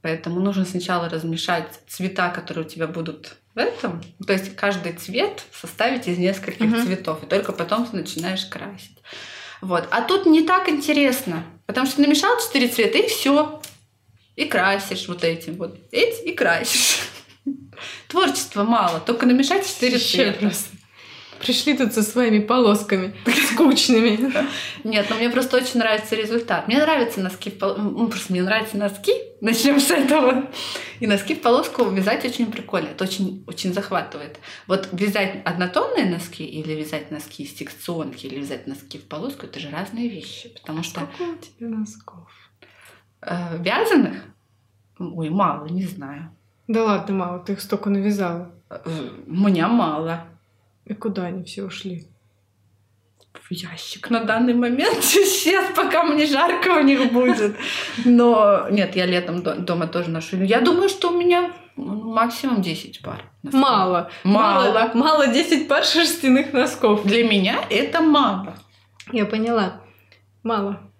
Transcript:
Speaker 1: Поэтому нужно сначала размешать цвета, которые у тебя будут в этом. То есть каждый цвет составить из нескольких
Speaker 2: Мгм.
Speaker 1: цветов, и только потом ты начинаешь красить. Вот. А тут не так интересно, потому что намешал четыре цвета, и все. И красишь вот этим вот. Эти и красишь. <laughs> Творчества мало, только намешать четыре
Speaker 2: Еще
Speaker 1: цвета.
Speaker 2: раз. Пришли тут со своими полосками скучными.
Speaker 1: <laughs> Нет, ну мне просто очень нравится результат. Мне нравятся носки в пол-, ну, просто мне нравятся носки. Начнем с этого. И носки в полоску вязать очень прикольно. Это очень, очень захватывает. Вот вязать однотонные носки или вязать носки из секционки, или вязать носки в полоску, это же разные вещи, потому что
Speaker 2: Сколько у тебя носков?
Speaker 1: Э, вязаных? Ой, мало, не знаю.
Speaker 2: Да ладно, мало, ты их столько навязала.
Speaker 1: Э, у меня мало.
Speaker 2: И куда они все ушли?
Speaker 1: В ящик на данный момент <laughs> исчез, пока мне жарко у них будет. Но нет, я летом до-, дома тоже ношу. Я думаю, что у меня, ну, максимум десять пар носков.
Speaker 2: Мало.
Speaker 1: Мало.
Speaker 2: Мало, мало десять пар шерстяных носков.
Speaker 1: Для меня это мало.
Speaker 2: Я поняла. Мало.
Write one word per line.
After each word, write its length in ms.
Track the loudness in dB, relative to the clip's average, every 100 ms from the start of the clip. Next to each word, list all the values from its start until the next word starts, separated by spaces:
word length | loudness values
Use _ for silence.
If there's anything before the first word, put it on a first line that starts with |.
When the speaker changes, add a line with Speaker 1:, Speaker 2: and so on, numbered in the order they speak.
Speaker 1:
Поэтому 380 | -6 -6 -4 -2
нужно 240 | -2 0 -2
сначала 440 | -4 -2 -4 -2
размешать 680 | -6 -6 -6 -2 -4 -4 -16 _
цвета, 420 | -8 -6 -2 -2
которые 360 | -4 -8 -8 -8
у 40 |
тебя 180 | -6 -6
будут 480 | -6 -8 -10 -18 -20 _ -4
в 20 |
этом. 420 | -4 -2 -8 -8 -12 _ -2
То 80 |
есть 220 | -2 -2 -4
каждый 380 | -2 -2 -6
цвет 500 | -10 -8 -4 -4 -4 -16
составить 560 | -18 -18 -2 -2 -2 -4
из 100 | 0
нескольких 440 | 0 -2 -8 -2
Speaker 2:
Мгм. 220 | 0 2 0
Speaker 1:
цветов, 380 | -2 -4 -8
и 20 | -2
только 260 | -2 -2
потом 340 | -6 -2 -2 -2
ты 120 | -6
начинаешь 480 | -6 -6 -6 -6 -8
красить. 520 | -10 -12 -16 -20 _ -20 -18 -16 -18 -18 -12
Вот. 260 | -2 -2 0
А 100 | -2
тут 240 | 2 2 6
не 160 | 6
так 260 | 6 2 2
интересно, 760 | -2 2 4 4 2 -4 -6 -8 -16 -6
потому 220 | -2 0
что 140 | 4
намешал 360 | 4 6 4 2
четыре 280 | 0 2 2
цвета, 320 | 2 2 4
и 80 | 2
все. 520 | 2 2 4 2 -4 -18 -20 _ _ _ _ _ -8
И 100 | -2
красишь 600 | 0 2 0 -4 -8 -8
вот 160 | -2
этим 320 | -2 -2 -8 -10
вот. 240 | -10 -12 _
Эти 300 | 0 0 -2 -8
и 20 | -2
красишь. 640 | 0 2 0 0 0 0 -4 -14 -20 -12
<laughs> 640 | -10 -10 -14 -18 -16 -16 -4
Творчества 560 | 2 2 0 -4 -2
мало, 360 | 2 2 2 0
только 260 | -2 2 4
намешать 400 | 4 4 2 -2
четыре 280 | -2 0 0
Speaker 2:
Еще 220 | 0 2 0
Speaker 1:
цвета. 140 | 2 -2
Speaker 2:
раз. 240 | -2 -8 -14 _ -20 -20 -20 -20 -10
Пришли 380 | -2 0 0 0
тут 160 | 0
со 80 | 0
своими 380 | 0 2 2 2
полосками 760 | 4 4 6 4 2 -2 -2 -4 0 0 0
скучными. 640 | 4 4 6 4 4 4 2 0 0 -2 -6
Speaker 1:
<laughs> 260 | -10 -10
Нет, 220 | -2 0 0
ну 60 | 0
мне 120 | 0
просто 280 | 0 2 0
очень 200 | 2 0
нравится 360 | 2 0 -2 -4
результат. 520 | -2 -2 0 -2 0
Мне 120 | 2
нравятся 400 | 4 2 0 -2
носки 300 | -6 -6 -12
в 80 | -4
пол-, 180 | -4 -2
ну, 300 | -4 -2 -2
просто 260 | -2 -4
мне 80 | -2
нравятся 340 | 2 0 -2 -4
носки. 340 | -4 -2 -2 -2 -2 -6
Начнем 400 | 0 2 4 4
с 120 | 4
этого. 560 | 2 4 4 4 2 -2 -8 -10 -10 -12 -6
И 60 | 0
носки 300 | 0 0 0
в 60 |
полоску 420 | 4 2 2 0 0
вязать 340 | 2 0 0 -4
очень 260 | -2 -4
прикольно. 360 | -4 -4 -4 -4
Это 160 | -6
очень, 400 | -6 -2 -4 -6 -14
очень 240 | -6 -4
захватывает. 680 | -4 -4 -4 -6 -14 -16 -18 -20 -20 -4
Вот 240 | -2 -2
вязать 520 | -2 0 0 -2 -4 -6
однотонные 600 | -2 0 0 0 0 0
носки 380 | -2 -6 -12
или 300 | -12 -10 -6
вязать 380 | -6 -6 -8 -8
носки 320 | -14 -14 -14
из 120 | -14 -12
секционки, 720 | -14 -12 -8 -6 -6 -10 -12
или 140 | -10
вязать 260 | -8 -10 -10
носки 320 | -14 -14 -20
в 60 | -12
полоску, 380 | -10 -10 -10 -14
это 140 | -14
же 100 | -10
разные 400 | -10 -8 -6 -6
вещи, 400 | -8 -14 -18 -20
потому 320 | -20 -12 -8
что 200 | -8 -8
Speaker 2:
Сколько 200 | -10 -8 -8
у 20 | -8
тебя 300 | -16 _ -8
носков? 600 | -6 -8 -10 -20 -20 -20 _ _ _ -20 _ -20 -20 _ _
Speaker 1:
Э, 360 | -8 -6 -6 -4
вязаных? 540 | -2 0 4 4 4 0 -14 _ _ _ _ _ _ _
Ой, 320 | -10 -6 -4
мало, 380 | 0 0 0 -4
не 160 | -6
знаю. 480 | -6 -8 -14 -14 -16 -20 _ _ -2
Speaker 2:
Да 160 | 0
ладно, 300 | 2 0 0
мало, 260 | -4 -4 -6 -6
ты 80 |
их 80 | -8
столько 300 | -4 -4 0
навязала. 600 | 0 0 0 -2 -4 -10 -18 _
Speaker 1:
Э, 80 | -14 -10 -8 -8 -14 -8
у 40 | 2
меня 320 | 4 4 4
мало. 580 | 2 2 0 -4 -6 -10 -20 _ _ _ _ -14
Speaker 2:
И 80 |
куда 320 | -8 -6 -6 -6
они 180 | -8
все 200 | -12 -12 -12
ушли? 420 | -10 -10 -12 -14 _ _ _ _ _ _ _ _ _ _ _ _
Speaker 1:
В 180 | -20 -12
ящик 580 | -12 -10 -14 -14 -14 -4
на 140 | -2
данный 300 | 0 2 2
момент 460 | 2 2 2 0 2
<laughs> 40 |
исчез, 640 | 2 4 4 2 2 2 2 0
пока 280 | 2 2 2
мне 200 | 2 2
жарко 440 | 4 2 2 2 6
у 20 |
них 300 | 6 6 4
будет. 460 | 4 4 4 0 -2 -8 -8 -8 0 6
Но 600 | 8 8 8 8 6 4
нет, 260 | 2 2 2
я 100 | 2
летом 380 | 2 0 -4
до-, 120 | -4 -4
дома 320 | -2 -2 -2
тоже 220 | -2 -2
ношу. 280 | -4 -4 -2
Я 240 | 2 4
думаю, 260 | 4 4 2
что 220 | 2 0
у 80 | 2
меня, 340 | 4 4 2 -6 -18 -12
ну, 380 | -8 -8 -4
максимум 480 | 0 0 0 -2 0
десять 400 | 0 -4 -10 -14
пар 200 | -12 -12 -16 _
носков. 180 | 0 4
Speaker 2:
Мало. 480 | 4 4 4 0 -2 -4
Speaker 1:
Мало. 480 | 2 4 6 4 4
Speaker 2:
Мало, 180 | 4 2
мало 340 | 2 4 4 4
десять 400 | 2 2 2 2
пар 160 | 2
шерстяных 720 | 2 2 2 2 4 4 4
носков. 520 | 0 0 2 2 2 2
Speaker 1:
Для 220 | 2 4
меня 320 | 4 2 0 0
это 300 | -2 0 2
мало. 540 | 6 6 4 0 -6 -14 _ _ _ _ -6
Speaker 2:
Я 140 | -2 -2
поняла. 560 | -2 0 0 0 -4 -20 _ _ _ _ _
Мало. 360 | -4 -2 -2 -6 -14